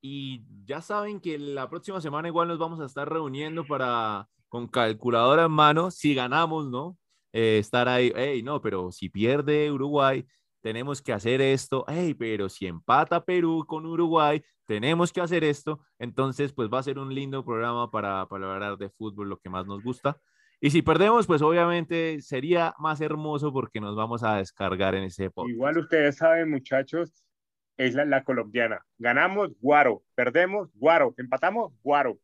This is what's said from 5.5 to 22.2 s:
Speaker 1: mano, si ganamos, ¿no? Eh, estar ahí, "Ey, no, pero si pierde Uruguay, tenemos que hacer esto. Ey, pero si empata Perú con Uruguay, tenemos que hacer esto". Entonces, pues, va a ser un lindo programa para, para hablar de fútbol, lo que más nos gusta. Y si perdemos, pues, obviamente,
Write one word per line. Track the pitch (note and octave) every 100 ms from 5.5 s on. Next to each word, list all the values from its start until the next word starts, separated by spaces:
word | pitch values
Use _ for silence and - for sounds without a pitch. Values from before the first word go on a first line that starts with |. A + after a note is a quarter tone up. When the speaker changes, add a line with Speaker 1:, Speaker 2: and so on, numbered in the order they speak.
Speaker 1:
mano, | D#3 D3+ D#3 F3+
si | - D3 C3+
ganamos, | B2 C#3+ E3 D#3+ C#3+
¿no? | B2 D#3+ F#3 _ _ _
Eh, | A2 A2+ G#2+
estar | G#2 B2 B2
ahí, | B2+ B2 -
"Ey, | C3+ C3+
no, | A#2 D3
pero | A2+ G2 F2+
si | F2+ F#2
pierde | F#2+ A2 C#3+ C#3+ D3+ D3+
Uruguay, | C#3+ C#3 D3 C3+ C3+ - _ _ _
tenemos | A2+ A2 C3+ C#3
que | -
hacer | A2 A2+ C3
esto. | C3+ C3+ - C3+ -
Ey, | D#3+ F3 C#3
pero | A#2 A2 G2
si | - F#2+
empata | E2+ - C3 D#3+ E3+
Perú | E3 F3+ E3 E3 D3+
con | D#3+ D#3+
Uruguay, | E3 E3+ E3 D3+ D3+ - _ _
tenemos | G#2+ B2 E3 F3
que | -
hacer | E3+ F3
esto". | D#3 C#3+ - D3+ _ _
Entonces, | A#2+ B2 C3+ B2+ C#3+
pues, | C#3 A2
va | B2
a |
ser | C3 C#3
un | C3+
lindo | C3+ C#3 C3+ A#2
programa | A2+ A#2 A#2+ A#2
para, | A2 G2+ F#2+ F#2
para | G2 F#2+
hablar | F#2+ G2+ G2
de | G2+
fútbol, | _ A2 G2+ G2+
lo | F#2+
que | F#2
más | F#2 F#2
nos | G2
gusta. | A2+ B2 C#3 D3 _ _ _ _
Y | C#3+
si | D3+
perdemos, | D3 D#3+ G3+ A#3 F#3
pues, | D#3
obviamente, | D3+ E3+ E3+ F3 D#3+ E3+ E3 D#3